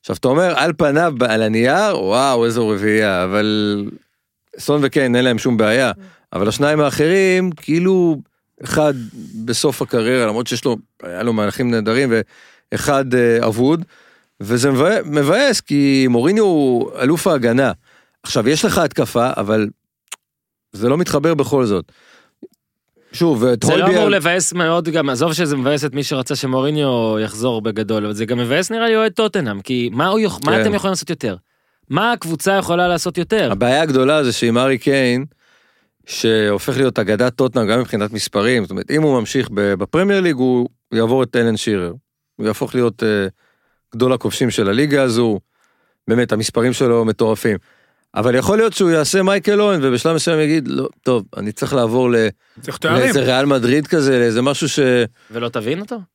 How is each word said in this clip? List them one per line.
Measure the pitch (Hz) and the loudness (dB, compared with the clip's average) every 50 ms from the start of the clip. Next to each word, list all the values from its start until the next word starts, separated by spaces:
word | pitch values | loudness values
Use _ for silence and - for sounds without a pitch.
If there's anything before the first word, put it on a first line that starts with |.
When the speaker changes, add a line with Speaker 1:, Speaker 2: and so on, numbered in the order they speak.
Speaker 1:
עכשיו, | _ - 117 | _ -6 -8
אתה | - - 127 | -2 0 2
אומר, | 131 156 180 180 170 | 2 4 2 2 2
על | - 139 165 160 | 0 0 0 0
פניו, | - 170 147 139 147 170 170 147 120 | 2 0 2 4 2 2 2 0 0
ב-, | 127 | 0
על | 120 110 110 113 | 0 2 0 0
הנייר, | 107 110 110 117 127 147 180 214 214 190 - | 0 2 2 2 2 2 2 2 0 0 -2
וואו, | 98 92 101 123 135 139 131 120 117 | -2 0 0 2 2 2 2 2 2
איזו | 117 110 120 117 107 | 0 0 0 0 0
רביעייה, | 107 98 101 107 107 110 110 104 95 90 90 | 0 0 0 0 2 2 2 2 0 0 -2
אבל | 92 95 104 107 107 107 107 104 104 104 101 101 104 - - _ _ _ _ _ _ _ _ _ _ - - | 0 0 0 0 0 0 0 0 -2 -2 -4 -4 -8 -12 -16 _ _ _ _ _ _ _ _ _ _ -20 -12
סון | - - 147 147 143 | -2 0 0 2 2
וקיין, | 135 - 156 135 127 120 | 2 2 2 2 2 2
אין | 123 123 | 2 2
להם | 127 120 110 | 2 0 0
שום | - 131 120 | 0 0 0
בעיה, | 107 110 104 110 123 135 120 98 101 95 95 - _ _ _ - | 2 2 2 2 2 0 0 -2 -6 -12 -20 -20 _ _ _ -4
אבל | 90 98 104 | -2 -2 -2
השניים | 117 - 143 147 151 151 | 0 0 0 0 2 2
האחרים, | 147 139 - - 151 160 185 196 190 190 185 185 185 185 165 | 0 0 0 0 0 2 2 2 2 2 2 0 0 -2 -6
כאילו, | - - - 151 165 180 185 190 185 180 170 160 139 - _ _ _ _ _ _ _ 135 | -8 -4 -2 -2 0 2 2 2 4 2 2 0 -2 -6 _ _ _ _ _ _ _ -10
אחד | 127 - 160 151 151 139 131 117 107 - 104 110 - - 110 110 | -4 -2 2 2 2 0 -2 -8 -12 -14 -16 -18 -16 -12 -12 -6
בסוף | 117 117 - - 151 127 - 143 | -6 -4 -2 0 -2 -2 -2 -6
הקריירה, | 120 - 120 110 113 127 131 120 | -2 -2 0 0 0 0 0 0
למרות | 110 104 113 123 | 0 -2 -4 -4
שיש | - 165 156 - | -4 -6 -4 -2
לו, | 139 117 107 - _ _ _ - | -4 -4 -4 -8 _ _ _ -16
היה | 90 87 90 107 | -12 -8 -4 -4
לו | 120 113 | -2 0
מהלכים | 107 104 101 95 - 127 123 | 0 -2 -2 -2 -2 -2 0
נהדרים, | 117 113 107 107 110 127 139 131 113 113 104 _ _ - - - - _ _ _ - | 0 0 0 0 0 0 2 2 0 0 -2 _ _ -20 -20 -20 -20 _ _ _ -8
ואחד, | 117 - - 143 139 135 131 123 | -4 -2 0 0 0 0 0 2
אה, | 127 120 117 117 117 117 | 2 4 4 2 2 2
אבוד, | 113 107 113 123 135 160 170 170 _ _ _ _ _ _ _ _ _ _ _ | 0 0 2 2 2 2 0 -2 _ _ _ _ _ _ _ _ _ _ _
וזה | 104 98 117 123 117 143 | -4 -2 -2 0 2 2
מבא-, | 135 123 143 175 214 214 - | 2 2 2 2 2 0 -2
מבאס, | 151 147 151 143 139 170 226 285 277 220 - | -2 -2 0 2 2 2 2 2 2 0 -2
כי | - - 147 143 143 139 139 135 135 127 | -4 -2 0 2 2 4 4 4 2 2
מוריניו | 123 117 120 160 196 220 220 | 2 2 2 2 2 4 2
הוא | 196 175 156 143 131 123 117 - - - - | 2 2 2 2 2 2 0 0 -4 -4 -2
אלוף | 131 131 160 160 - | 0 0 0 2 2
ההגנה. | 196 165 139 117 117 117 127 139 120 98 - _ _ _ _ _ _ _ _ _ | 0 0 2 2 2 2 2 2 0 0 -4 _ _ _ _ _ _ _ _ _
עכשיו, | - - 139 107 120 | -6 -4 0 0 0
יש | 151 156 - | 0 2 0
לך | 220 - 196 | 0 0 0
התקפה, | 170 143 - - 139 - - 120 117 127 - | 0 0 0 -4 -4 -2 0 -2 -2 0 -2
אבל | - 101 98 110 110 107 104 - _ _ _ _ _ _ _ - _ _ _ _ _ _ _ _ _ _ _ - | -4 -2 -2 0 0 -2 -2 -6 _ _ _ _ _ _ _ -20 _ _ _ _ _ _ _ _ _ _ _ -12
זה | 95 107 120 | -4 -2 0
לא | 135 165 | 0 0
מתחבר | 175 - - 147 139 165 165 | 0 0 -2 0 0 0 0
בכל | 147 - - 147 139 127 | 0 0 0 2 0 2
זאת. | 110 101 90 82 _ _ _ _ _ - - _ _ _ _ - - _ _ _ _ _ _ _ _ _ _ _ _ - | 2 0 -2 -4 _ _ _ _ _ -20 -20 _ _ _ _ -20 -20 _ _ _ _ _ _ _ _ _ _ _ _ -4
שוב, | - 170 170 147 113 113 | 0 2 2 2 2 2
ואת | 127 123 113 - | 2 2 2 2
Speaker 2:
זה | - 156 | 2 2
לא | 156 170 | 4 4
Speaker 1:
הויביאר | 190 190 175 | 4 4 4
Speaker 2:
אמור | 160 - | 4 4
לבאס | 202 196 151 170 175 185 180 - - | 2 2 2 0 0 0 -2 -2 -2
מאוד, | 180 170 160 165 175 165 170 | -2 0 0 0 0 -2 0
גם | 151 165 147 139 | -2 0 0 0
עזוב | 127 120 147 170 160 | 0 0 0 0 0
שזה | 147 175 151 147 | 0 0 0 0
מבאס | 139 127 135 147 143 135 | 0 0 0 0 0 -2
את | 147 117 | -4 -4
מי | 143 139 | -4 -6
שרצה | - 156 131 127 - 151 | -4 -4 -6 -4 -4 -6
שמוריניו | 127 - 135 131 131 131 143 151 151 147 135 127 120 113 110 110 107 | -4 -4 -2 -2 0 0 0 0 0 0 0 0 0 0 0 0 -2
יחזור | 110 107 107 110 117 127 120 113 104 | -2 -4 -6 -4 -2 -2 -2 -2 -4
בגדול, | 113 104 104 110 101 110 107 104 | -4 -4 -4 -2 -2 -2 -2 -2
אבל | 104 107 | -4 -4
זה | 101 113 | -6 -4
גם | 104 123 120 | -4 -2 -4
מבאס | 123 117 135 165 185 - | -2 -2 0 -2 -2 -2
נראה | 220 226 226 233 | -4 -2 -2 0
לי | 226 | 0
אוהד | 220 220 220 180 | 0 0 -2 0
טוטנהאם, | - 220 214 - 202 151 117 104 101 | -2 -2 -2 0 -2 -4 -2 -6 -8
כי | 98 - 127 123 120 120 98 | -6 -4 -4 -2 -2 -2 -2
מה | 120 151 | -2 0
הוא | 185 196 220 | 0 0 0
יוכ-, | 220 190 - - - | 0 -2 -4 -4 -2
מה | - 220 | 0 0
Speaker 1:
כן. | 226 220 | 2 2
Speaker 2:
אתם | 214 208 | 0 0
יכולים | 202 - 196 190 | -2 -2 -2 -4
לעשות | 175 - - | -4 -4 -6
יותר? | 170 - - 113 95 90 _ _ _ _ _ _ _ _ _ _ | -8 -6 -4 -6 -6 -8 _ _ _ _ _ _ _ _ _ _
מה | 131 175 208 233 240 | -2 0 0 0 -2
הקבוצה | - - 165 165 151 - 196 196 | -2 -4 -6 -6 -4 0 0 0
יכולה | 196 180 - 170 175 180 180 | 0 0 0 0 0 2 0
לעשות | 175 165 - 180 160 180 | 0 -2 -2 -4 -4 -4
יותר? | 170 - 220 220 180 123 110 | -4 -2 0 0 0 0 0
Speaker 1:
הבעיה | 98 110 120 131 143 165 | 0 0 2 2 2 2
הגדולה | 160 135 131 131 135 151 156 143 | 2 2 2 2 4 2 2 2
זה | 123 113 | 0 0
שעם | - - 117 113 | 0 0 0 2
הארי | 120 127 135 135 120 | 2 2 0 0 0
קיין, | - 143 139 139 131 123 120 127 135 147 _ _ _ _ _ _ _ _ _ _ _ _ _ _ _ | 0 0 2 2 2 2 0 -2 -4 -6 _ _ _ _ _ _ _ _ _ _ _ _ _ _ _
שהופך | - - - - 113 113 110 107 104 101 98 - - 131 | -14 -10 -2 0 2 2 2 2 2 0 -2 -2 -4 -2
להיות | 123 135 127 110 - | 0 0 0 0 -2
אגדת | 110 92 95 92 123 123 120 | -2 -2 0 0 0 -2 0
טוטנהאם | - 135 127 113 127 113 98 | 0 -2 0 0 0 0 0
גם | 110 123 | 0 0
מבחינת | 123 - - 107 104 107 113 | 0 -2 -2 -4 -4 -4 -4
מספרים, | 107 - - - 104 101 117 127 120 101 | -6 -8 -4 -2 -2 0 2 0 0 -2
זאת | 90 | -4
אומרת, | 98 95 - - | -6 -8 -6 -2
אם | 143 151 156 | 0 0 2
הוא | 151 139 123 | 2 2 2
ממשיך | 110 - - 135 123 - 110 | 0 0 -2 -2 -2 -2 -2
ב-, | 101 101 101 101 | -2 0 0 0
בפרמייר | 90 101 95 - 160 185 202 202 196 | -2 -4 -2 -2 0 0 2 2 2
ליג, | 185 175 151 | 2 0 0
הוא | 123 127 127 127 123 120 - _ _ _ _ - | 0 0 2 2 0 0 -2 _ _ _ _ -2
יעבור | 113 113 113 123 135 127 | 0 0 2 2 0 0
את | 117 - | 0 0
אלן | 123 117 117 110 | 0 0 0 0
שירר. | 104 - 117 107 98 90 85 87 127 _ _ _ _ _ _ _ | -2 -2 -2 -2 -2 -4 -6 -8 -12 _ _ _ _ _ _ _
הוא | - 110 | -6 -4
יהפוך | 107 107 - 131 110 - | -4 -2 -2 -6 -4 -2
להיות, | 127 120 117 101 - 117 | 0 0 0 -2 -2 -2
אה, | 110 107 101 98 95 - _ _ _ _ _ _ _ _ _ _ _ - | 0 0 0 -2 -4 -6 _ _ _ _ _ _ _ _ _ _ _ -4
גדול | 113 120 127 131 | 0 2 2 2
הכובשים | 120 - 107 - - 139 120 | 0 -2 -4 -2 -2 -2 -2
של | 104 - 110 98 | 0 0 0 0
הליגה | 101 120 147 151 143 143 135 | 2 0 0 2 2 0 2
הזו. | 127 117 113 123 113 107 95 _ _ _ _ _ _ _ _ _ _ _ _ _ - | 2 2 0 0 0 0 -2 _ _ _ _ _ _ _ _ _ _ _ _ _ -2
באמת, | 120 120 123 - - | 0 0 0 0 -2
המספרים | 107 110 - - 120 117 127 123 | -4 -4 -4 -2 0 0 0 0
שלו | - 139 123 117 117 113 | 0 2 2 2 2 2
מטורפים. | 110 110 - 120 110 110 - - 117 104 92 _ _ _ _ _ _ _ _ _ _ _ | 0 0 0 0 0 0 0 -2 -2 -2 -2 _ _ _ _ _ _ _ _ _ _ _
אבל | - 110 123 120 | -2 0 2 2
יכול | 127 127 - 196 | 2 2 2 2
להיות | 214 226 226 185 | 2 2 0 0
שהוא | - 202 170 | 0 0 2
יעשה | 165 160 151 139 - 190 190 | 2 2 0 0 0 0 2
מייקל | 190 196 202 - - 208 208 | 2 0 0 0 0 2 2
אוהן, | 208 208 196 165 135 | 2 2 2 2 2
ובשלב | 135 123 123 - 160 165 | 0 0 0 0 0 -2
מסוים | 156 - 170 170 156 | 0 0 0 0 0
יגיד, | 156 147 156 165 135 123 | 0 0 0 -2 -2 -2
"לא, | 135 135 135 - - _ _ | -4 -4 -4 -6 -8 _ _
טוב, | - 127 117 98 - - | 0 0 0 -2 -6 -10
אני | - 101 104 104 | -8 -8 -8 -6
צריך | - 143 131 139 | -6 -6 -2 0
לעבור | 135 120 113 113 127 127 123 | 0 0 0 0 0 2 2
ל-, | 120 117 113 107 98 _ _ _ _ - | 2 2 2 0 -2 _ _ _ _ -18
Speaker 3:
צריך | 117 - - - | -14 -14 -12 -4
תארים. | - 156 160 175 - | -2 0 2 2 2
Speaker 1:
לאיזה | 262 208 143 | 2 2 2
ריאל | 127 123 127 131 135 | 2 2 2 2 2
מדריד | 143 139 131 113 120 131 151 151 | 2 2 2 2 2 2 2 0
כזה, | - - 165 143 135 135 123 | 0 0 2 2 2 2 4
לאיזה | 120 117 110 117 127 | 2 2 2 0 0
משהו | 139 139 - 170 143 | 0 -2 -2 -4 -4
ש-" | - - 143 127 123 123 120 113 _ _ _ _ | 0 0 2 2 2 2 0 -2 _ _ _ _
Speaker 2:
ולא | 107 117 120 120 | -10 -8 -8 -6
תבין | 117 120 104 113 - 175 | -6 -6 -4 -4 -4 -6
אותו? | 208 208 247 226 185 _ | -6 -10 -12 -12 -12 _